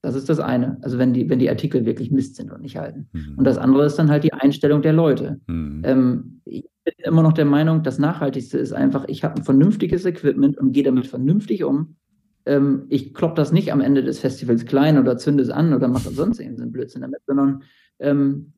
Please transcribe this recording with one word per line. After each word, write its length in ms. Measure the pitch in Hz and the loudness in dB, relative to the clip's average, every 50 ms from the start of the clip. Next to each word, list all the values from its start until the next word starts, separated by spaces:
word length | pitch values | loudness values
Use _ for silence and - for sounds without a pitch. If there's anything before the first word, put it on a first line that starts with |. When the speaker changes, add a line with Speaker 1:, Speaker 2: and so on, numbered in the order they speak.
Speaker 1:
Das 140 | - 147 127 | -6 -4 -6
ist 120 | 135 - | -4 0
das 120 | - 160 147 | 0 0 0
eine. 360 | - - 127 123 127 135 - - | 0 -2 -2 0 -2 -2 -6 -8
Also 160 | - 131 123 | -8 -6 -2
wenn 160 | 123 127 127 123 | 0 2 2 2
die, 160 | 127 - 156 | 2 0 0
wenn 100 | 135 127 | 2 2
die 100 | 131 - | 2 0
Artikel 360 | 131 - - 156 - 127 113 | 0 -2 -4 -2 0 0 0
wirklich 260 | 113 110 - 113 - | 0 -2 -4 -4 0
Mist 240 | 127 135 - - - | 0 0 0 -2 -10
sind 160 | - - - | -14 -14 -14
und 100 | - - | -14 -16
nicht 140 | - - - | -16 -14 -12
halten. 320 | - - - - 262 - _ - | -10 -12 -10 -12 -14 -16 _ -12
Speaker 2:
Mhm. 220 | 80 76 73 69 | -12 -12 -10 -2
Speaker 1:
Und 80 | - - | 2 2
das 120 | 135 123 | 2 2
andere 280 | - - 131 135 139 147 | 2 2 4 4 6 4
ist 100 | 147 147 | 2 2
dann 140 | - 160 147 | 2 4 4
halt 160 | 147 147 151 | 4 4 2
die 80 | 156 - | 0 0
Einstellung 480 | - 135 139 139 - - 143 151 147 | 2 0 0 2 2 2 2 2 4
der 120 | 147 160 156 | 4 4 4
Leute. 460 | 165 165 151 131 - - - - - _ | 4 4 4 2 0 -2 -8 -8 -10 _
Speaker 2:
Mhm. 340 | - 85 82 78 73 73 76 82 | -8 -6 -6 -6 -6 -8 -4 -2
Speaker 1:
Ähm, 560 | 127 131 131 127 127 120 - - - - - _ | 2 2 4 4 2 0 -2 -6 -10 -20 -20 _
ich 220 | - - - - - _ _ _ | -14 -14 -14 -14 -16 _ _ _
bin 100 | - - _ - | -6 -6 _ -4
immer 180 | - 165 160 160 | 2 4 6 6
noch 100 | 156 156 | 6 4
der 120 | 160 151 | 4 2
Meinung, 380 | 143 143 147 156 160 160 156 156 | 2 2 2 2 2 0 0 0
das 160 | 135 120 - | -2 -2 -2
Nachhaltigste 580 | 143 156 170 - 151 135 - 135 120 - - | -2 -2 -2 -2 -4 -4 -4 -6 -10 -6 -4
ist 160 | 139 127 - - | -4 -4 -4 -2
einfach, 320 | - 139 135 139 139 139 | 0 0 0 0 0 -4
ich 160 | - 156 - - | -6 -8 -6 -6
hab 140 | 160 - | -4 -4
ein 60 | - - | -6 0
vernünftiges 580 | - 135 135 151 196 214 - 196 165 170 175 185 | 2 4 6 6 4 4 0 -2 -2 -2 -2 -2
Equipment 540 | 180 170 - - 143 - - 139 139 139 | -4 -4 0 -2 0 2 2 2 2 2
und 160 | - 135 131 120 | 0 -2 0 2
gehe 100 | 143 135 | 2 2
damit 240 | 135 127 127 120 | 2 0 0 -2
vernünftig 560 | - - 127 127 143 180 214 208 - 220 185 156 | -4 -6 -4 0 2 2 0 0 -2 -4 -4 -2
um. 320 | 139 139 147 160 160 - _ _ _ _ _ _ _ _ _ _ | -2 -2 -2 -4 -6 -12 _ _ _ _ _ _ _ _ _ _
Ähm, 380 | 127 143 139 139 143 135 135 - - | 0 2 2 2 2 0 -2 -2 -4
ich 240 | 147 131 - - - | -4 -4 -4 -6 -6
klopp 220 | - 175 160 - | -4 -4 -2 0
das 160 | 160 147 147 160 | -2 0 2 2
nicht 180 | 185 190 143 | 0 0 0
am 80 | - 143 | -2 0
Ende 240 | 135 135 143 135 127 | 2 2 2 2 0
des 160 | 131 - - | -2 -4 -4
Festivals 460 | - 131 131 - 123 120 117 117 117 | -4 -6 -6 -4 -2 0 0 0 0
klein 320 | - 139 135 143 156 151 | 0 2 2 4 4 4
oder 200 | 139 120 127 123 | 4 4 2 0
zünde 240 | 120 - 151 147 139 123 | 0 -2 0 2 2 0
es 60 | 117 | 0
an 240 | - - 165 165 143 | 0 0 2 2 2
oder 140 | - 131 | 2 2
mache 220 | 123 127 127 - - | 0 0 -2 -4 -6
sonst 300 | - 131 160 214 - - | -6 -2 -2 -2 -2 -4
irgendeinen 320 | - - 117 117 120 117 - | -8 -14 -12 -12 -12 -10 -8
Blödsinn 280 | 127 120 - - 131 | -10 -10 -10 -12 -14
damit, 180 | 131 131 135 - _ | -12 -12 -12 -12 _
sondern, 380 | - 139 139 139 139 135 135 135 _ _ _ _ _ _ _ | -2 0 2 2 0 0 -4 -10 _ _ _ _ _ _ _
ähm, 520 | 135 143 143 143 139 139 139 143 - - _ | -2 0 2 2 2 0 -2 -4 -8 -16 _